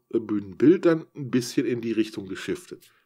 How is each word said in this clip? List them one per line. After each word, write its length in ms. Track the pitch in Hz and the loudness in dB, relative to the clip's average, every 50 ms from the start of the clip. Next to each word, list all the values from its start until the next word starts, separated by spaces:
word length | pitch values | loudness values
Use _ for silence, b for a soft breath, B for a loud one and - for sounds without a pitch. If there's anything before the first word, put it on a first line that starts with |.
| _ - - | _ -4 -4
äh, 60 | 113 | -4
Bühnenbild 640 | 110 107 107 104 101 98 90 - 117 147 190 180 - | -2 -2 -4 -4 -4 -6 -2 4 6 6 6 6 6
dann 200 | 170 160 160 151 - - | 4 2 2 0 -8 -12
ein 160 | - 143 120 | -12 -6 -2
bisschen 360 | 120 127 120 - - 147 - | 0 0 0 -2 -2 -2 -2
in 140 | 113 127 117 | -2 -2 -4
die 120 | 113 117 107 | -4 -2 0
Richtung 360 | 110 110 - - 107 98 95 | 0 0 -2 -4 -10 -10 -10
geschiftet. 640 | 95 - - - 87 - - - - - _ - _ _ _ | -10 -10 -6 -6 -6 -6 -8 -14 -18 -20 _ -20 _ _ _